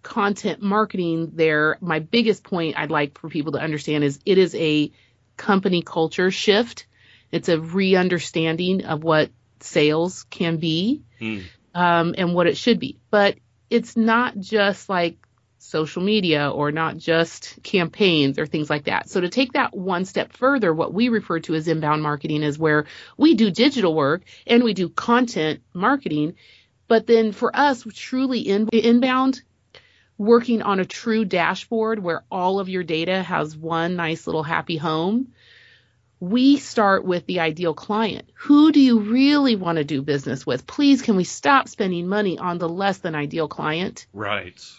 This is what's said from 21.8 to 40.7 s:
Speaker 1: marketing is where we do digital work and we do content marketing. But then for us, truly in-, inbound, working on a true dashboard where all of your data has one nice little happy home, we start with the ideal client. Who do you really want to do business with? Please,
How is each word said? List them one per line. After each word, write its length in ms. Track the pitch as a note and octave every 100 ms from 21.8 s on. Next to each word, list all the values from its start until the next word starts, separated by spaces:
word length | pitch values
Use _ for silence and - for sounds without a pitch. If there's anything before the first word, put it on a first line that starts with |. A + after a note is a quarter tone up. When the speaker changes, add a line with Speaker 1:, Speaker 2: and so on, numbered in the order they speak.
| D3+ D3+
Speaker 1:
marketing 400 | D3+ D3 - D3+
is 160 | D3+ D3
where 300 | D#3+ D3+ D3 - - -
we 200 | D#4 A3
do 160 | A3
digital 420 | E3+ C#4 B3+ F#3
work 300 | D#3 C#3 E3+ - - -
and 160 | A#3
we 100 | A#3+
do 160 | F#3+ E3+
content 720 | - - A#3+ A#3+ F#3 D#3 - _
marketing. 640 | F3+ G#3+ C#4 F#3+ D3+ D3+ - _ _ _ _ -
But 180 | A3+ A3+
then 260 | A3+ A3
for 240 | G3+ A#3+ -
us, 300 | C#4+ B3 A3
truly 460 | - - B3+ C4 B3
in-, 300 | - G3+ A3
inbound, 720 | A3+ A#3 A#3+ C4 B3+ C4 C4 _ _ _ - _ _ _ -
working 460 | G#3 A#3 B3 A3+
on 160 | - F#3+
a 60 | F#3
true 400 | - A#3 A3 G3+
dashboard 760 | F3+ D#3+ F#3 - A#3 A3 A3
where 240 | F3 E3 -
all 280 | F#3+ F3+ G3
of 80 | F#3
your 160 | F#3
data 380 | E3 D#3+ E3 F#3+
has 340 | F3 F3 D3+ D#3
one 400 | D#3+ E3 E3+ F3+
nice 300 | E3 D#3+ -
little 180 | D#3+
happy 340 | D3+ E3 D#3 D#3+
home, 500 | D#3+ D#3+ F3+ A#3 C4+ _ _ - - _ _ _ _ -
we 380 | F3+ A#3+ C4+ C#4
start 460 | - - G3+ F#3+
with 220 | F#3 F3 -
the 140 | F3+
ideal 340 | D#3+ D#3 E3+
client. 560 | D3 - G#3 A3 - - -
Who 360 | - D4 D#4
do 80 | D4+
you 200 | C4 A#3
really 560 | G#3 B3 C#4 D4 C4+ G#3+
want 240 | F3 E3
to 40 |
do 200 | D3 C#3+
business 420 | D3 C#3+ C3+ B2+ -
with? 220 | B2+
Please, 340 | -